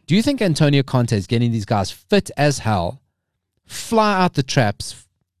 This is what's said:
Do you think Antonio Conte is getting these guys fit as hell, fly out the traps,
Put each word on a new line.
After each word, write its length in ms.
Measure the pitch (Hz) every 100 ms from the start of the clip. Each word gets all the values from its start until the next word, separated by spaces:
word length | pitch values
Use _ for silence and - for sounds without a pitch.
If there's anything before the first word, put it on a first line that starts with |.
| -
Do 80 | 190
you 60 |
think 180 | 233 277
Antonio 420 | 202 147 151 143
Conte 320 | 131 127 120
is 120 | 107 92
getting 260 | 117 120
these 140 | 113 101
guys 240 | 107 92
fit 400 | - _ 202 - -
as 220 | 147 139
hell, 420 | 113 101 85 135 _ _ _ _ _ _ _
fly 560 | - - 226 214 190
out 120 | 180
the 80 | -
traps, 640 | 131 - 107 - - - _ _ _ _